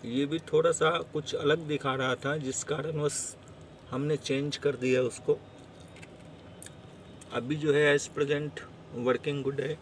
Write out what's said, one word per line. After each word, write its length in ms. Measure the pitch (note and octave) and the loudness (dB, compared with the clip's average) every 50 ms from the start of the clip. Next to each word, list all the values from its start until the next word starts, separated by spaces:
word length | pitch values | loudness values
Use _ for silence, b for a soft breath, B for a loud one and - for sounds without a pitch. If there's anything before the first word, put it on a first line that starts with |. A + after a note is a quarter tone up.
| - | -6
ये 180 | A#2 A#2+ C3 C#3+ | -2 0 0 0
भी 120 | C#3+ D#3 E3 | 0 -2 -6
थोड़ा 280 | D#3 - D#3 D#3 E3 E3+ | -4 2 2 4 4 4
सा 180 | D#3+ - D#3 D#3+ E3+ E3 - - | 4 4 4 4 4 2 -2 -4
कुछ 220 | - D#3 D3 - C#3+ | -6 -6 -4 -4 -4
अलग 320 | - D#3 C#3+ D3+ E3+ D#3+ D3 | 0 4 4 2 2 2 -2
दिखा 260 | D3+ C#3 - C3+ C3 | -2 0 0 0 0
रहा 200 | C3 C3 C3 B2+ | 2 0 0 0
था, 200 | - - C#3 D3 D#3 | 0 0 -2 -2 -2
जिस 240 | C#3 C3 B2+ - - | -2 -4 -4 -4 -4
कारणवश 500 | - D3 D#3 C#3+ D#3+ D#3 D3+ D3 C#3+ - - - - - - - - - - - - - - - - | -4 -4 -4 -2 -4 -2 0 0 0 0 -2 -6 -6 -10 -14 -18 -20 -20 -20 -20 -20 -20 -20 -12 -6
हमने 260 | B2 B2+ C#3+ D3 D#3 C#3+ | -4 -2 0 0 0 -2
change 380 | - - C3+ C3+ C#3+ D3 C#3 | 0 -2 0 0 0 -2 -4
कर 200 | - - C#3 B2 | 0 0 -2 0
दिया 240 | B2 B2+ C3 B2+ B2+ | 2 2 2 4 4
उसको। 360 | B2+ A#2 - - - - D3 - - - - - - - - - - - - - - - - - - - - - - - - - - - - - - - - - - - - - - - - | 2 0 -2 -4 0 0 0 0 -2 -18 -20 -20 -20 -20 -20 -20 -20 -20 -18 -20 -20 -20 -20 -20 -20 -20 -20 -20 -20 -20 -18 -18 -18 -18 -18 -18 -20 -20 -20 -20 -20 -20 -18 -18 -16 -6 -6
अभी 220 | A#2+ A#2+ B2+ D3+ | -6 -2 -2 -2
जो 160 | D3+ D3+ D3+ C#3 | 0 2 4 6
है 220 | D3 D3+ D3 C#3+ | 6 8 6 6
as 120 | C#3+ - - | 4 2 -2
present 500 | - D3 D3 C#3 D3 C#3+ D3+ D3 - - - - - - - - - A#2+ A#2+ | -2 -2 0 2 2 0 0 -4 -8 -10 -14 -14 -16 -18 -18 -12 -8 0 2
working 360 | B2+ B2 - - D3 C#3+ C#3+ C3 | 2 2 2 0 -2 -2 0 -2
good 160 | C3+ C#3 C#3 | -2 -2 -2
है 160 | - D3+ D3+ - | -2 -4 -4 -6